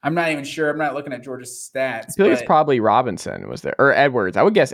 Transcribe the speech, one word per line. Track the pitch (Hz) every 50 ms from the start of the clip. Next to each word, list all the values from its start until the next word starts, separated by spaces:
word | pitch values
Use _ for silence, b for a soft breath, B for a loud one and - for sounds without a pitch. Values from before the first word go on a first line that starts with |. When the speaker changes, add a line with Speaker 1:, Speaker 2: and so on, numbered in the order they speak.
| -
Speaker 1:
I'm | 143 160
not | 170 165 165
even | 156 147 135
sure. | 139 - 160 156 151
I'm | 147 151
not | 156 147 127
looking | 143 143 143 131
at | 120 120
Georgia's | 135 127 123 123 120
stats, | - - - - _ 135 131 131 120 113 110 -
Speaker 2:
I |
feel | - - 196 220
like | 339
it's | 123 120
Speaker 1:
but |
Speaker 2:
probably | - 180 151 156 147 139 123
Robinson | 107 107 104 120 127 123 92 - - - - 50 50 52
was | 58 - -
there, | - - -
or | 131 139
Edwards. | 135 95 139 143 127 120 101 92 90 98
I | 120
would | 202 220
guess | 202 151 131